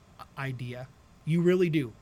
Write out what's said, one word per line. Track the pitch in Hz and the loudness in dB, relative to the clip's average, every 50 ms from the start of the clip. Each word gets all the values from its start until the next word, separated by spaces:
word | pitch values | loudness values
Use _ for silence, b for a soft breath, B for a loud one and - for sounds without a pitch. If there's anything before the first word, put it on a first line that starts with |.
| - _ - - - - - | -20 _ -20 -20 -20 -16 -12
idea. | 139 139 135 131 117 127 120 120 123 127 - - - - - - - - | -10 -8 -8 -8 -8 -10 -10 -10 -12 -14 -16 -20 -20 -20 -20 -20 -12 -4
You | 151 165 175 | -2 0 2
really | 170 180 185 185 180 165 | 4 4 4 4 4 2
do. | 151 156 127 110 - - | 2 0 0 -2 -6 -10